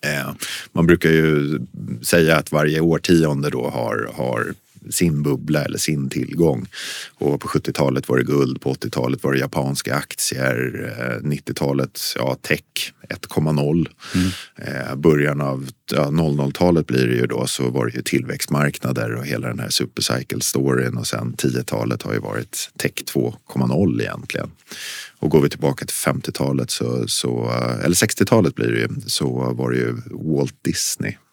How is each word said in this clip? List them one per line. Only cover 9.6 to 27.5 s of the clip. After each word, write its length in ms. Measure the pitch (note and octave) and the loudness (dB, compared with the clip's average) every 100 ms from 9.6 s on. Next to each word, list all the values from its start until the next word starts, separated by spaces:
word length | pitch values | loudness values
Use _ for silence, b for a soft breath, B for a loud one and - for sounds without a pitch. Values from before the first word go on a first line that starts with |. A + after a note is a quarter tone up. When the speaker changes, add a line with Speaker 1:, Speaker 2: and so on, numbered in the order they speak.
| C2+ C#2 - C2+ | -2 -2 -2 -4
Speaker 1:
aktier, 960 | - - - - B1+ A#1+ B1+ C2 B1+ A#1 | -4 -6 -4 -2 0 0 -2 -4 -8 -6
eh, 280 | B1 A#1+ D2 | -6 -4 -2
nittiotalet, 720 | C#2+ - C#2+ C#2+ C#2 C2+ - - - | -4 -4 -4 0 0 -2 -4 -8 -2
ja, 220 | B1+ C2 | -2 -2
tech 200 | - E2+ - - - _ - | -6 -16 -12 -10 -10 _ -14
ett 180 | - - | -12 -6
komma 240 | - D#2 | -2 0
noll. 380 | D2+ D2 E2 D#2 _ B F#2 | 0 0 0 -2 _ B -2
Speaker 2:
Mm. 140 | F#2 F#2 B - | -2 -4 B -14
Speaker 1:
Eh, 380 | - C#2 - C#2 | -10 -8 -6 2
början 460 | D#2+ D2+ D2 C#2+ | 4 6 4 0
av, 280 | C#2 C2+ C2+ - - | -2 -4 -8 -14 -4
ja, 180 | C#2+ D2 | 0 2
noll 260 | D#2 D#2+ D2 | 2 2 2
noll-talet 520 | C#2 C#2 F2 E2+ D2 | 0 2 4 4 4
blir 200 | B1 B1+ | 2 2
det 80 | A#1+ | 2
ju 120 | A#1+ | 0
då, 200 | A#1 B1+ | 0 -2
så 220 | - B1+ | 0 0
var 160 | B1 A#1+ | 0 -2
det 60 | B1 | -2
ju 60 | |
tillväxtmarknader 1120 | A#1 C2+ B1+ C#2+ - D2 D2 - - B1 A1+ A#1 | -2 -2 -2 -6 -2 2 2 0 -4 -2 -2 -4
och 100 | C2+ | -4
hela 220 | A#1+ B1 | -4 -4
den 120 | A#1 | -4
här 100 | - | -2
supercycle-storyn. 1300 | - - - - A#1+ C2 - - - C2+ B1+ B1 B1 | -2 -2 -2 -2 -2 -2 -4 0 2 2 2 2 -2
Och 100 | A1+ | -4
sen 260 | A1+ A#1 | -4 -4
tiotalet 680 | A#1 C#2+ B1 B1 A1 A1 G#1+ | -2 0 0 -2 -2 -2 -2
har 100 | G1+ | -2
ju 60 | G#1+ | -4
varit 500 | G#1 G#1 - - - _ | -2 -6 -6 -8 -10 _
tech 160 | - - - | -4 -4 -4
två 280 | C#2 A#1+ - _ | -2 -2 -4 _
komma 200 | - B1+ | -2 0
noll 360 | C#2 G2 A#1 | 2 2 2
egentligen. 500 | G#1 G1+ - - - - B B B B B B | -2 -6 -6 -6 -6 -12 B B B B B B
Och 100 | - | 2
går 120 | D2+ | 4
vi 80 | C#2+ | 4
tillbaka 360 | - C#2+ C2+ - | 2 -2 -2 -4
till 100 | - | -4
femtiotalet 760 | - C#2 - - C#2 C2+ A#1+ | -2 -2 -4 -2 0 0 -2
så, 360 | - A#1+ B1 A1+ | -2 -2 -2 -2
så, 380 | - B1 A#1+ A#1 | -2 -2 -2 -2